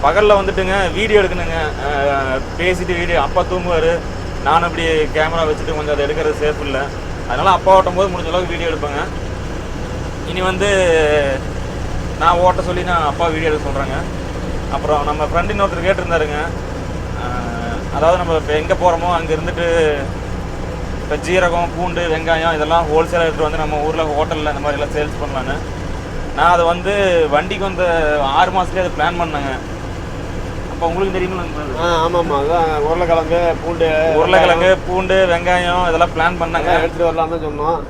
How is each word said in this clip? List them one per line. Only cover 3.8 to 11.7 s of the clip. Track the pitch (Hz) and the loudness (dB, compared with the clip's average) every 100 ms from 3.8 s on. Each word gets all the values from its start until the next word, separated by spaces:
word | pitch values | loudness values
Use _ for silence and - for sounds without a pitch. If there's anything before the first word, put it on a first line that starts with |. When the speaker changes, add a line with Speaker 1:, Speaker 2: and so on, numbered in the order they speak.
| 160 170 - - - - | 2 0 -2 -6 -6 -4
Speaker 1:
நானும் | 131 160 170 | 2 2 2
இப்படி | 165 165 | -2 0
கேமரா | 160 151 156 156 165 160 | 0 0 0 0 0 0
வச்சுட்டு | 151 - 156 | 0 -2 -4
கொஞ்சம் | 147 147 | -2 0
அதை | 143 | 0
எடுக்கிறது | 156 151 147 | 0 -2 0
சேஃப் | 151 147 | -2 -2
இல்ல. | 147 131 139 - - - - | -4 -4 -4 -6 -8 -8 -4
அதனால | 123 180 | 0 2
அப்பா | 180 190 190 | 4 6 6
ஓட்டும் | 185 175 | 6 2
போது | 196 | 0
முடிஞ்ச | 175 165 | 0 -2
அளவுக்கு | 175 180 165 | -2 -2 -2
வீடியோ | 170 | -2
எடுப்பேங்க. | 156 147 143 165 - - - - - - - - - - - - | -2 -4 -4 -4 -6 -6 -6 -6 -6 -6 -6 -6 -6 -6 -6 -6
இனி | 180 | -2
வந்து | 185 185 202 196 180 160 151 147 139 135 - - - | 0 0 2 4 4 4 4 2 2 -2 -4 -6 -6